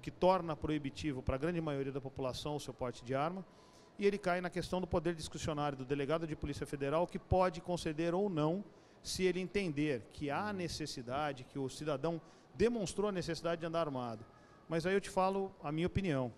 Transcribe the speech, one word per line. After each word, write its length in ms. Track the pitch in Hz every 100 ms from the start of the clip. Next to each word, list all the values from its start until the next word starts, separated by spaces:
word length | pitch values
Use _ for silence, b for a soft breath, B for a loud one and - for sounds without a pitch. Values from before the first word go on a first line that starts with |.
que 100 | -
torna 460 | - 180 185 170 151
proibitivo 680 | 156 151 139 - 156 131
pra 140 | 127 131
grande 240 | 156 175
maioria 320 | 160 139 135
da 80 | 135
população 560 | 131 - 131 - 151 147
o 40 |
seu 120 | -
porte 320 | 123 127 123
de 100 | 120
arma, 300 | 135 151 190 180 B B B B -
e 80 | 202
ele 120 | 202
cai 220 | 185 180
na 80 | 180
questão 300 | 175 160 185
do 60 | 185
poder 280 | 180 165
discricionário 640 | 165 156 156 - 147 147 135
do 80 |
delegado 420 | 127 143 139 160 165
de 80 |
Polícia 320 | 151 151 143 143
Federal, 400 | 143 139 156 175
que 120 | 180
pode 420 | - 185 185 170
conceder 540 | - 175 165 151 170
ou 140 | 170 208
não, 340 | 160 151 185 208 B B B
se 200 | - -
ele 160 | 185 180
entender 640 | 185 202 190 139 151 127 -
que 180 | - 143
há 220 | 147 208
necessidade, 920 | 196 170 - 151 - 120 135 151 131
que 140 | 127 143
o 100 | 135
cidadão 520 | - 156 139 156 170 B B B
demonstrou 540 | 131 214 240 190 - 208
a 40 |
necessidade 480 | 190 160 160 170 170
de 60 | 165
andar 140 | 165
armado. 440 | 160 131 120 110 113 B B B -
Mas 160 | 165
aí 100 | 165
eu 60 | 196
te 80 | -
falo 420 | - 185 196 190 190
a 80 | 151
minha 160 | 156 175
opinião 460 | 185 190 135 123